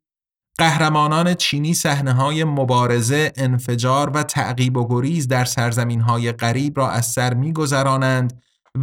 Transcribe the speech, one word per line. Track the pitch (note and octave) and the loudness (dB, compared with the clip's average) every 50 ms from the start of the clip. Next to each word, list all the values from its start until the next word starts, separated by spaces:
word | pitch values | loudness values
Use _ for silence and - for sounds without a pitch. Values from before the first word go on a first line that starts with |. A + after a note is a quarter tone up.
| _ _ _ _ _ _ _ _ _ _ _ - | _ _ _ _ _ _ _ _ _ _ _ 2
قهرمانان | E3 D#3+ D3 D#3+ E3 D#3 D3+ D3+ D3+ D3+ D3+ D#3+ E3+ F3 F3+ | 2 2 4 2 2 2 4 2 2 2 2 2 2 2 0
چینی | F3 - - - C#3+ D3 D#3 E3+ | 0 -2 -2 -2 -2 0 0 -2
صحنه‌های | - - E3 C#3+ C#3+ C#3 C3+ B2 B2+ C3+ C#3+ D#3 D#3 D#3+ | 0 0 0 0 0 0 0 2 2 2 2 0 0 0
مبارزه، | D#3 C#3+ C#3+ C3+ B2+ B2+ B2 B2 A#2+ A#2+ A#2+ A2+ A#2 C#3 D3 D#3 D3+ - | 0 0 0 0 2 2 2 2 2 2 0 2 0 2 2 0 0 0
انفجار | C#3 C3+ B2+ B2+ A#2+ B2 - A#2+ A#2 A#2+ B2+ C3 C#3+ D3 C#3 | -2 0 0 0 0 -2 -2 -2 -2 0 0 0 0 0 0
و | C3 D3 D3+ | -2 -2 -2
تعقیب | - - D3+ A#2+ G2 B2 B2+ B2+ B2+ C3 B2+ | -2 -2 -4 -2 -2 -2 -2 0 0 0 0
و | A#2+ A2+ | 0 0
گریز | B2 A#2+ B2 C#3 E3+ E3+ C#3 B2 | 0 -2 0 0 -2 -2 0 0
در | C3 B2+ B2 | 0 0 0
سرزمین‌های | A#2+ - - A#2 A#2+ A#2 B2 A#2+ A#2+ A#2 A2+ A2+ A#2 A#2 A#2 A#2+ A#2 | 0 0 -2 -2 0 0 -2 -2 0 0 0 0 2 0 0 0 -2
غریب | A#2 A#2 A#2 A#2 A#2+ C3 C#3+ D3 C#3+ C#3 | -4 -2 -2 -2 0 0 -2 -2 -2 -2
را | C3 A2 | -2 -2
از | E2+ A#2 A#2 | 0 -2 -2
سر | - - C3 B2 B2 B2 | -2 -2 -2 -2 0 0
می‌گذرانند | B2 C3+ D#3 D#3+ D#3 D#3 C3+ C#3+ C3+ C3+ C3+ C3+ C3+ C3 C3 C3 B2+ B2+ B2 B2 - _ _ _ _ _ _ _ C3 | 0 -2 -2 -2 -2 -2 0 0 0 2 2 2 2 2 0 0 0 0 -2 -4 -8 _ _ _ _ _ _ _ -2